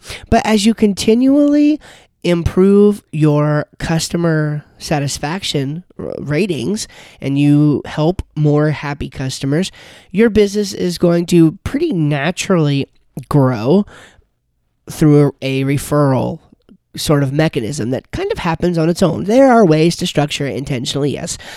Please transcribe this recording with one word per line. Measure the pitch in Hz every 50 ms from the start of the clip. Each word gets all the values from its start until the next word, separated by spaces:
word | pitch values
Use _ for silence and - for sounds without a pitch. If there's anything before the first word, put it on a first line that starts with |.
| - - - - - -
But | 226 226 -
as | 214 220 214 196
you | 226 220
continually | - 220 208 190 - - 226 220 240 262 262 277 294 294 294 294 294 294 294 302 302 - - - - _ _ _ _ -
improve | 175 175 170 160 - - 180 190 196 202 202 208 208 202 - - _
your | - 151 151 151 147 147 147 151 147 151 - - _ -
customer | 147 165 165 165 - - - 170 170 165 156 156 151 151 151 147 - _ _ -
satisfaction | - - 160 143 143 139 - - - 147 170 196 - - - 147 135 135 151 170 - _ _ -
r-, | - - - -
ratings | 101 135 147 156 214 185 165 127 113 143 208 226 - - - - - - - -
and | - 135 139 143
you | 143 147 147 147 151 147 139 - -
help | - - - 151 165 190 - - _ -
more | 151 151 151 147 147 151 156
happy | 143 - - 143 147 - - -
customers, | - - 135 131 - - - 135 143 165 190 - - - - - - - - _
your | - 185 226 233
business | 196 214 208 202 196 208 208 196 208
is | - 185 180 170 -
going | - 170 170 170 175 165
to | 185 170 165 156 - - -
pretty | - - 285 349 320 220
naturally | 170 151 147 151 139 135 170 - - - - 190 170 151 143 139 139 131 - _ _ _ _ - - 120 -
grow | - 143 131 131 123 104 110 131 175 202 202 - - - - - _ _ _ _ _ _ _ _ _ _ _ _ _ _ _ -
through | - - 160 151 147 147 147 139 - _ 135
a, | 135 135 135
a | 135
referral | 135 143 139 - - 151 147 143 135 131 120 120 120 165 156 _ _ _ _ _ _ - _ _ _ -
sort | - - - 151 143
of | 143 131
mechanism | 135 156 156 160 - 147 113 101 - - 107 120
that | 131 110 - _
kind | - 311 392 403
of | 440 -
happens | - 175 160 - - 180 175 165
on | 156 170
its | 175 - 190
own. | 160 - - 170
There | 190 226 262 277 262
are | 233 233 214
ways | 160 156 156 160 175 - -
to | 180 175
structure | - 151 147 147 - - 143 135
it | 95 117
intentionally, | 139 139 143 120 127 - - 139 143 139
yes, | 113 - - 175 - - - - -